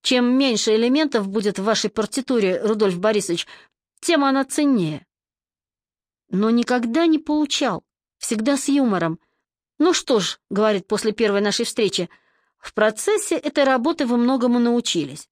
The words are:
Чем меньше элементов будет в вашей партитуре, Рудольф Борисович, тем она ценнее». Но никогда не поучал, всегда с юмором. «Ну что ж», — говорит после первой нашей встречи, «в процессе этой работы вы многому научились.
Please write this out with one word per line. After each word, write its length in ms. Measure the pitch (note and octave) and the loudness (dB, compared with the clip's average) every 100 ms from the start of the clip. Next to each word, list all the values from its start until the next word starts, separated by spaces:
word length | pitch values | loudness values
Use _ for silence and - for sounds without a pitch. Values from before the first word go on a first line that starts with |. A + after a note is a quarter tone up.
Чем 360 | - B3 B3 B3+ | 0 2 2 2
меньше 380 | C#4 A3 - | 2 0 2
элементов 540 | A3 A#3 C#4 D#4 A#3 G3 | 2 4 2 2 -2 -2
будет 300 | G3+ G3+ F#3+ | -2 -2 -2
в 60 | |
вашей 260 | G3 G#3+ G#3+ | -2 0 -2
партитуре, 680 | - G#3+ - B3+ B3 G3 F#3 | -4 -4 -4 -2 0 2 0
Рудольф 360 | G#3+ G#3+ G#3 F3 | -2 0 0 0
Борисович, 480 | G#3 G#3 F3+ E3+ - - _ _ _ _ | 0 0 -2 -6 -6 -14 _ _ _ _
тем 240 | - D#4+ | 0 2
она 200 | C#4 C4+ | 2 0
ценнее». 640 | C4+ - D4 B3 E3 D3+ _ _ _ _ _ _ _ _ _ _ _ _ _ | -2 0 2 2 0 -6 _ _ _ _ _ _ _ _ _ _ _ _ _
Но 200 | F3+ G#3+ | -2 2
никогда 560 | A#3 A#3+ B3 A#3 A#3 E4+ | 2 2 -2 0 0 2
не 120 | D#4 | 2
поучал, 680 | D#4 D4+ D4 - C4+ F3 _ _ _ _ | 0 -2 0 -2 -2 -4 _ _ _ _
всегда 400 | - G#3+ A3 C#4 | -6 -2 0 -2
с 120 | - | 0
юмором. 520 | C#4 B3+ F#3 E3 E3 _ _ _ _ _ _ | 2 2 0 -2 -4 _ _ _ _ _ _
«Ну 140 | D#4+ | 2
что 260 | E4+ - A#3+ | 2 0 0
ж», — 220 | E3+ - _ | 0 -8 _
говорит 380 | G3 G#3+ G#3 - | 0 0 0 -2
после 240 | G#3 A3 | -2 -2
первой 300 | G#3+ A3 G3+ | 0 0 2
нашей 240 | G#3 G3 A#3 | 0 -2 -4
встречи, 420 | - G#3 - F3 _ _ _ _ _ | -2 -2 -2 -6 _ _ _ _ _
«в 140 | - | -10
процессе 640 | - G#3+ G#3+ - G#4 - D#4+ | 0 0 0 -2 -2 0 -4
этой 280 | D4 D4 | -2 0
работы 420 | C#4 C4 B3+ E4 B3+ | 2 2 0 -2 0
вы 100 | A#3+ | 2
многому 420 | A#3+ C4 B3 A#3+ | 2 2 2 2
научились. 680 | A#3+ A#3+ A#3 F3 D#3+ D3 - | 2 0 -2 -4 -4 -10 -20